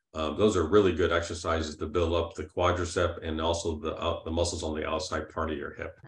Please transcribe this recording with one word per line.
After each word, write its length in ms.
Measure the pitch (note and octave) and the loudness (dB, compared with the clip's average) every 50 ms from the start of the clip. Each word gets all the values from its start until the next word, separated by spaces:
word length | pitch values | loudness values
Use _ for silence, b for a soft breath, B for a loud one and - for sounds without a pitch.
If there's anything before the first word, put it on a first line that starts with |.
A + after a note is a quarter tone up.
| _ _ - | _ _ -6
Um, 240 | D#2+ D#2 D2+ D2 D#2+ | -4 -4 -2 2 4
those 180 | G#2 G#2+ F#2 | 4 4 4
are 100 | F2+ D#2+ | 4 2
really 280 | D#2 F#2+ G#2 G2+ F#2 E2+ | 6 6 6 6 6 4
good 180 | D#2+ F2 D#2+ | 4 2 2
exercises 640 | E2+ E2+ - - E2+ E2 - E2+ D#2+ D#2+ D#2 D2+ - | 2 0 0 -2 -6 -4 -2 0 0 0 0 -4 -4
to 100 | - D#2+ | -6 -6
build 280 | D2+ D2+ F2 E2+ E2 E2+ | -2 0 0 2 2 2
up 200 | E2 D#2+ D#2+ - | 0 0 -2 -6
the 100 | - - | -10 -10
quadricep 800 | - - F#2 F2+ F2+ F2 F2+ F2 E2 - F#2 F2 E2 - - | -6 -2 2 2 2 2 2 -2 -2 0 0 0 0 0 -4
and 200 | E2 E2 D#2 D#2+ | -6 -4 -4 -2
also 360 | D#2+ E2+ E2+ E2 - E2 D#2+ D2+ | 0 0 0 0 -2 -2 -4 -2
the, 160 | D2+ D#2 D#2 | -4 -6 -4
uh, 300 | - E2 E2+ E2+ - - | -2 -2 -2 -2 -2 -4
the 60 | E2 | -2
muscles 320 | D#2+ E2+ E2+ - - E2 | 0 0 0 0 -2 -4
on 120 | E2+ D#2 D2+ | -4 -4 -4
the 140 | D2+ D#2+ D#2 | -4 -4 -2
outside 400 | D#2 D#2 - - E2+ D#2 D2+ - | -2 -4 -4 -4 -4 -6 -6 -6
part 220 | - E2 D#2+ D#2+ | -6 -4 -4 -4
of 80 | D2+ C#2+ | -4 -6
your 160 | C#2+ C#2+ D2 | -6 -10 -8
hip. 200 | - E2 - - - - | -10 -10 -10 -12 -14 -12